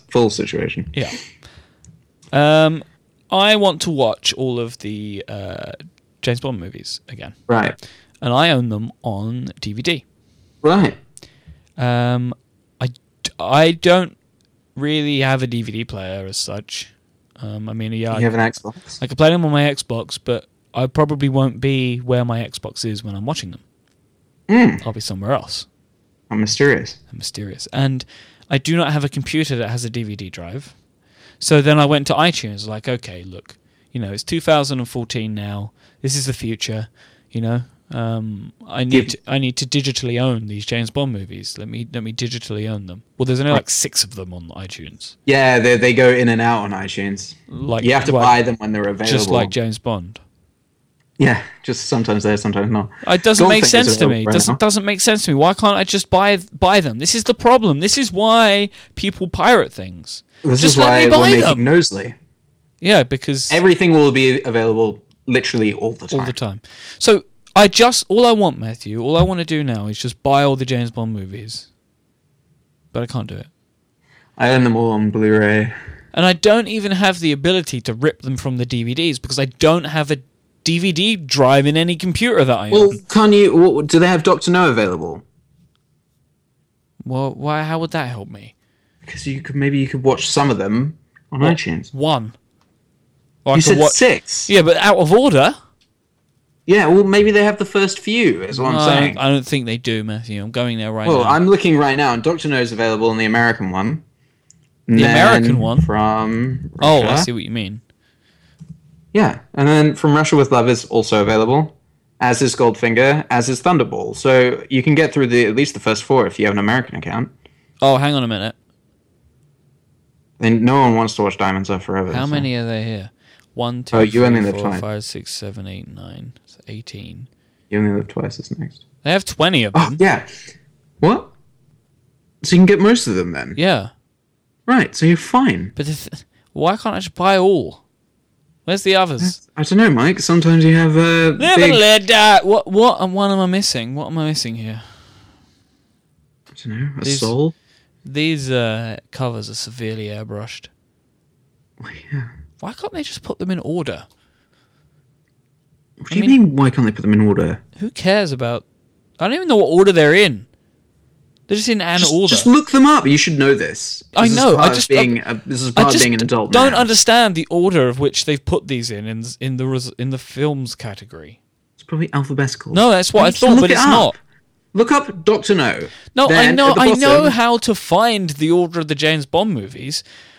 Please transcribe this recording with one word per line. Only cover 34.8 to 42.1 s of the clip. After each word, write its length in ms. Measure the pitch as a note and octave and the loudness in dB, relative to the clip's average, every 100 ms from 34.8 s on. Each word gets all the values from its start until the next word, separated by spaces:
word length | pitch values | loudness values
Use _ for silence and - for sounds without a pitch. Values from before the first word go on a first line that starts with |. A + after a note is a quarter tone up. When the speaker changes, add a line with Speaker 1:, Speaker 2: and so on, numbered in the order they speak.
| A#2 | -8
Speaker 2:
fourteen 460 | B2+ A#2 B2 A2 | -10 -10 -8 -8
now. 380 | G#2 G2+ G2+ G#2 _ _ _ | -8 -8 -10 -12 _ _ _
This 140 | C3+ C#3 | -6 -6
is 100 | C3 | -6
the 60 | |
future, 560 | B2 A#2 A2 - A2 G#2+ _ _ _ _ | -8 -8 -8 -8 -8 -10 _ _ _ _
you 100 | A#2 | -8
know? 220 | A2+ A#2+ A#2+ _ _ | -4 -4 -6 _ _
Um, 600 | A#2+ A#2 A2+ A2 G2+ A2 - - | -8 -6 -6 -8 -12 -16 -20 -14
I 160 | - | -6
need 60 | B2+ | 0
Speaker 1:
Give 180 | C3 - | 0 0
Speaker 2:
to, 100 | - - | -8 -6
I 120 | C3+ | -4
need 180 | C3 B2 | -4 -6
to 100 | B2+ | -4
digitally 540 | D3 C3+ B2 B2 A#2+ | -4 -4 -6 -6 -2
own 240 | C3 A#2 G#2+ | -2 -4 -6
these 180 | G#2 | -12
James 260 | G#2 A#2 A2+ | -8 -6 -6
Bond 220 | C#3+ C#3 | -6 -6
movies. 460 | G#2+ F#2+ F#2+ G2 G2 | -6 -12 -14 -16 -14
Let 80 | G#2+ | -14
me, 200 | A2+ A#2 | -12 -12
let 120 | A#2+ | -10
me 80 | A2 | -10